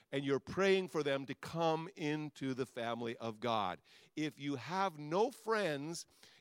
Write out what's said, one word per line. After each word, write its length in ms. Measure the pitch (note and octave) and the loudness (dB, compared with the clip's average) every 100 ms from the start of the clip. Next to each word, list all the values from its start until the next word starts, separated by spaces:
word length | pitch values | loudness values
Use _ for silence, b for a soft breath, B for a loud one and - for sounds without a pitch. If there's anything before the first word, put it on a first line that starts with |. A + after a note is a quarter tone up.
| B | B
and 140 | C#3 | -2
you're 140 | C#3 C3+ | 2 0
praying 500 | - F3+ G3 F#3+ F3+ | 0 2 4 4 2
for 140 | E3 | 0
them 240 | C#3+ C#3 C3 | 2 0 -2
to 80 | |
come 540 | C3 - E3 E3 D#3+ E3 - | -8 -6 2 2 2 -2 -4
into 580 | D3 D#3 D3+ - C3+ | -2 0 -4 -4 -4
the 100 | B2+ B2+ | -2 -4
family 500 | - A#2 A#2 A#2 A#2 | -4 -4 -2 -4 -4
of 240 | A#2 G#2+ | -6 -2
God. 380 | A#2 A2 F#2+ F2 B B B | 0 2 2 -2 B B B
If 240 | - D#3 B2+ | -6 -6 -4
you 180 | C#3+ C3+ | -6 -6
have 420 | A#2 F#3 F#3+ D3+ | -4 0 0 -2
no 320 | D3 F3+ B3 | 0 2 2
friends, 760 | - A3 A3 F3+ C#3 D3+ E3+ - B B B | 0 -2 0 0 -2 -4 -8 -12 B B B